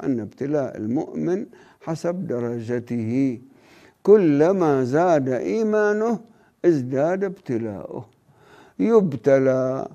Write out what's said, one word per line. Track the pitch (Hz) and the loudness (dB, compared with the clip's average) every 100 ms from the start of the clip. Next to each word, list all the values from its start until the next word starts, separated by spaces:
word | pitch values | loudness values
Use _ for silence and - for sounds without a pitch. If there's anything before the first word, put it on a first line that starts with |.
أن | - 123 | -4 -4
ابتلاء | 107 - 135 151 131 - | -4 -8 -4 -2 -4 -6
المؤمن | 107 147 - 156 156 185 240 - - _ | -4 -4 -4 -6 -4 -4 -6 -16 -20 _
حسب | - 160 175 180 190 | -10 -6 -4 -6 -4
درجته، | 120 120 120 113 120 123 120 110 123 139 110 - _ _ - - _ | -4 -4 -6 -4 -6 -4 -4 -2 0 0 -2 -12 _ _ -20 -20 _
كلما | - 214 170 143 160 196 165 135 | 6 6 6 4 4 4 2 2
زاد | 127 143 180 156 131 | 2 2 2 2 0
إيمانه | 127 165 214 220 214 208 214 220 226 - _ _ _ | -4 -2 -2 0 0 0 0 -2 -4 -8 _ _ _
ازداد | 175 156 123 135 156 190 | 0 2 0 -2 -2 -2
ابتلاؤه، | 196 190 - 120 113 95 - - - _ _ _ _ - - - | -6 -8 -6 -6 -6 -10 -12 -14 -16 _ _ _ _ -20 -16 -4
يبتلى | 208 226 185 135 143 135 135 131 131 131 - | 2 4 2 0 2 4 4 0 -2 -4 -10